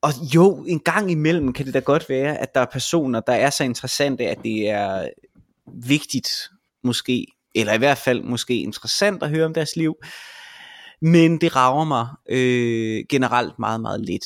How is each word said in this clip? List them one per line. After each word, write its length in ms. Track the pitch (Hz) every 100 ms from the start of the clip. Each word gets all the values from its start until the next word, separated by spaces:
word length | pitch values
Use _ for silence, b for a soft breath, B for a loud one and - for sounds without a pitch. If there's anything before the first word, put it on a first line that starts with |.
og 100 | 151 131 151 151
jo, 300 | 185 165 -
en 120 | 165
gang 320 | - 175 202
imellem 420 | 165 151 170 139
kan 120 | 123 135
det 80 |
da 60 | 135
godt 300 | 127 147 156
være, 280 | 131 139 151
at 180 | 135 -
der 60 |
er 40 | 123
personer, 480 | 131 - 170 139 117
der 140 | 113
er 160 | 120 131
så 140 | -
interessante, 600 | 135 117 127 - 143 127 117
at 120 | -
det 260 | 113 110 104
er 400 | 104 101 95 80 - _ _ _ _ - - 120
vigtigt, 420 | 147 - 131 - - - _ _ _
måske, 420 | 123 117 - 123 - _ _ 110
eller 180 | 107
i 40 | 110
hvert 200 | 135 139
fald 260 | - 123
måske 340 | - 120 - 120
interessant 640 | - - - - 202 190
at 60 | 147
høre 160 | 156 160
om 80 |
deres 220 | 160 156 -
liv. 200 | 160 156 B B B B B B B B B B
Men 400 | 160 170 165 165
det 140 | 165 135
rager 300 | 127 139 156
mig, 220 | 135 120 143 -
øh, 760 | 127 127 123 120 113 110 110 -
generelt 500 | 139 127 120 104 -
meget, 220 | 104 113
meget 200 | 110 104 101
lidt. 200 | 90